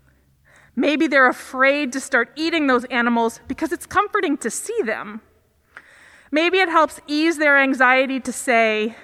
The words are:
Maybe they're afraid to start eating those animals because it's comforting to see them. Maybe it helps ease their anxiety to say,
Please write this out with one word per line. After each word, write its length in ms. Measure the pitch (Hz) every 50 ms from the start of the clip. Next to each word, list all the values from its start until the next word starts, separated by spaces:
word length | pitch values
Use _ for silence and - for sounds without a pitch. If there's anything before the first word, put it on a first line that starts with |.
| _ _ _ _ _ _ _ _ _ _ _ _ _ _ _
Maybe 320 | 226 294 285 302 269 320
they're 220 | 320 294 277 262 247
afraid 640 | - - - - - 254 262 269 285 294 294 254
to 80 | 247 269
start 320 | - - - 262 269 262 _
eating 320 | 285 311 330 330 330 294
those 180 | 269 254 247 254
animals 540 | - 262 240 233 240 233 233 233 226 - - -
because 260 | - 269 - 320 269
it's 140 | 339 - -
comforting 500 | _ - 359 415 403 - 415 - 330 285 -
to 120 | - 233
see 320 | - - - - 466 466
them. 400 | 330 214 208 113 143 208 208 220 _ _ _ _ _ _ _ _ _ _ _ - _ _ - - - - - - _ _
Maybe 280 | - 311 330 349 359 381
it 100 | 381 339
helps 320 | 320 330 311 277 - - _
ease 320 | - 294 302 311 330 339 285
their 180 | 311 294 277
anxiety 640 | 277 277 269 269 247 262 247 254 262 277 254 269 262
to 120 | - 254
say, 640 | 233 - - - 240 226 226 220 214 214 214 220 220 -